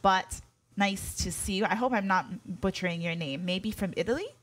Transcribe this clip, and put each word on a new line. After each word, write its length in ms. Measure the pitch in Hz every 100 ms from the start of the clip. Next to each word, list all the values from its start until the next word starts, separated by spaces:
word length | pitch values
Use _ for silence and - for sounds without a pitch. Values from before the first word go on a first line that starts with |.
but 380 | 196 185 - - - _ _ -
nice 360 | 202 196 - -
to 140 | 175
see 260 | - - 190
you. 100 | 208
I 100 | 202
hope 160 | 254
I'm 160 | 233 196
not 200 | 185 - 180 - 175
butchering 400 | 190 - 180 170
your 140 | 170 170
name. 280 | 151 143
Maybe 280 | 180 185 214
from 220 | - 196 -
Italy 300 | 175 277 453 -